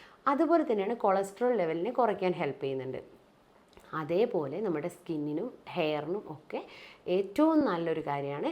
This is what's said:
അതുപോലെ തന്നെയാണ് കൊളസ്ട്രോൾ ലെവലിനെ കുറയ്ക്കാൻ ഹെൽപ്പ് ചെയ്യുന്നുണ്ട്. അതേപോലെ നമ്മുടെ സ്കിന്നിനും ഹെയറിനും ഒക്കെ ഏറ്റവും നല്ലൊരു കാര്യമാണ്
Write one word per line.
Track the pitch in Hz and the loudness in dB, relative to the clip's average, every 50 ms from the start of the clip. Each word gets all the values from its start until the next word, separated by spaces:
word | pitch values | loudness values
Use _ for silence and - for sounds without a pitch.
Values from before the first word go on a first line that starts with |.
| - - - - - | -20 -20 -20 -4 0
അതുപോലെ | 269 285 262 330 294 339 330 311 311 226 | 0 4 4 4 4 4 4 4 2 2
തന്നെയാണ് | 208 190 208 240 | 0 0 -2 -2
കൊളസ്ട്രോൾ | 233 - 202 190 196 196 196 - - 247 247 247 | 0 2 4 4 4 2 -2 -4 -2 0 2 4
ലെവലിനെ | 214 175 160 160 165 180 226 | 2 2 2 0 -2 -2 -2
കുറയ്ക്കാൻ | 247 - 247 220 196 - 185 180 170 | 0 2 2 2 2 2 0 0 0
ഹെൽപ്പ് | 151 160 143 135 - 147 | 0 0 -2 -2 -4 -4
ചെയ്യുന്നുണ്ട്. | 135 135 131 127 131 127 123 - - - - _ _ _ _ _ _ _ _ _ _ _ - - - - | -4 -2 -2 -4 -6 -8 -8 -10 -14 -20 -20 _ _ _ _ _ _ _ _ _ _ _ -20 -20 -10 -8
അതേപോലെ | 156 156 147 170 185 233 240 - 175 147 135 143 185 | -8 -4 0 2 2 2 2 2 -2 -2 -2 -4 -4
നമ്മുടെ | 220 196 160 151 - - | -2 -2 -2 -2 -4 -6
സ്കിന്നിനും | - - - - 165 147 147 151 147 160 214 254 - - - - | -10 -10 -10 -6 -6 -4 -4 -2 -2 -4 -4 -6 -8 -14 -16 -10
ഹെയറിനും | - 175 160 151 151 147 143 151 180 214 - | -4 -2 0 0 0 -2 -2 -4 -6 -6 -6
ഒക്കെ | - 147 - - - - 277 381 - - - - - - - - - | -10 -14 -14 -14 -10 -10 -10 -10 -10 -16 -20 -20 -20 -20 -14 -4 0
ഏറ്റവും | 180 190 196 - - - 302 320 320 302 277 | 0 0 0 0 2 4 4 6 6 4 4
നല്ലൊരു | 220 180 170 170 165 160 160 151 | 2 0 0 0 -2 -2 -2 -2
കാര്യമാണ് | 156 143 143 143 139 143 147 170 302 | -4 -4 -4 -2 -4 -4 -4 -4 -4